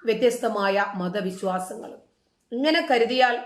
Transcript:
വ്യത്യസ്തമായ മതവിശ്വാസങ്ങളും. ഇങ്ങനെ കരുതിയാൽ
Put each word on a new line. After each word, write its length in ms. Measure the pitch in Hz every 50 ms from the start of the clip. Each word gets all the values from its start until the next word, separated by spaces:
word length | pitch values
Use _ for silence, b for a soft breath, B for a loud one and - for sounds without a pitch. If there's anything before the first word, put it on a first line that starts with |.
| -
വ്യത്യസ്തമായ 800 | 226 214 220 240 240 233 - - 226 214 208 196 196 196 202 208 - -
മതവിശ്വാസങ്ങളും. 1040 | 185 180 180 180 208 185 190 180 - - 190 185 185 185 - 214 220 - - - - _ _ _ _ _ _ _ _ _ _
ഇങ്ങനെ 360 | 233 240 269 311 320 339 330 320
കരുതിയാൽ 520 | 269 233 226 226 254 254 254 247 240 240 -